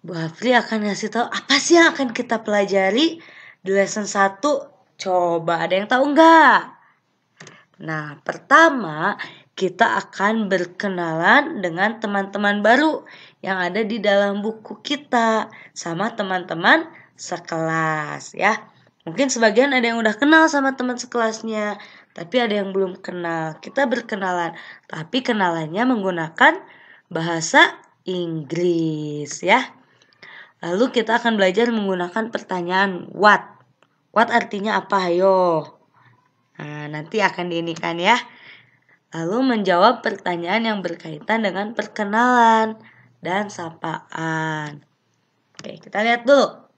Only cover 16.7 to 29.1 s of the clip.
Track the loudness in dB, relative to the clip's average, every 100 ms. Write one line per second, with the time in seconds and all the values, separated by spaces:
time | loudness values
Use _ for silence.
16.7 | 4 2 -16 _ _ -12 -10 -6 -4 -2
17.7 | -2 -2 -4 -6 -12 -14 0 0 0 -8
18.7 | _ _ _ -12 -4 -2 2 2 4 2
19.7 | 2 0 0 -2 0 4 4 4 2 -2
20.7 | -2 -6 -6 -6 -2 -2 -2 -6 -4 -4
21.7 | -8 -14 -20 _ -16 -4 -2 0 -2 -2
22.7 | -2 -4 -4 -10 -8 -6 -4 -6 -10 -8
23.7 | -2 0 -2 -4 -6 -4 -2 -4 -8 -20
24.7 | -20 _ -14 -6 -4 -2 0 0 0 -4
25.7 | -2 0 0 -2 -4 -6 4 4 4 -10
26.7 | -20 -20 -20 _ -6 -2 -4 2 4 4
27.7 | 2 _ _ -8 -6 -4 -6 -6 -2 0
28.7 | 0 0 -4 -6